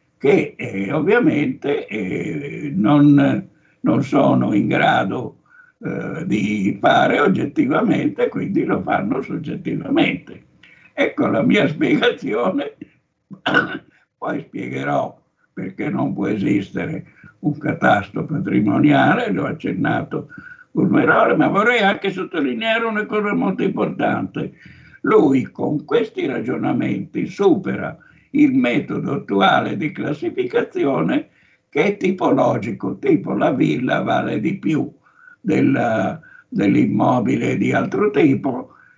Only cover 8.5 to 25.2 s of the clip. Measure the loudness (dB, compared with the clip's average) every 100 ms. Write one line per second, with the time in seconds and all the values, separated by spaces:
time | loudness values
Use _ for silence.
8.5 | -2 0 -2 0 -2 -2 -4 -4 -8 -8
9.5 | -8 -6 -6 -2 0 0 -2 -10 -20 _
10.5 | _ -20 -20 _ -4 -2 -2 -2 0 2
11.5 | 2 2 0 0 2 0 -2 -4 -2 -2
12.5 | -2 -6 -12 -20 _ _ _ -20 -10 -2
13.5 | 0 0 -6 -14 _ _ _ -8 -8 -8
14.5 | -10 -8 -6 -4 -2 -4 -8 _ _ _
15.5 | -12 -12 -8 -4 -2 -2 -2 -4 -2 0
16.5 | 0 -2 -6 -6 -8 -12 -20 -20 _ -4
17.5 | -4 -4 0 2 2 -2 -8 -6 -4 -2
18.5 | 0 2 4 4 4 4 2 0 -2 -4
19.5 | -4 -6 -4 -2 -2 -4 -8 -10 -16 -20
20.5 | -20 _ -2 2 4 4 4 4 4 2
21.5 | 2 2 2 2 0 -2 -4 -6 -4 -2
22.5 | -2 -2 -2 -2 -4 -2 -2 -2 0 0
23.5 | 0 -2 -2 -4 -2 -2 -2 -4 -6 -8
24.5 | -12 -20 -20 -20 -6 2 4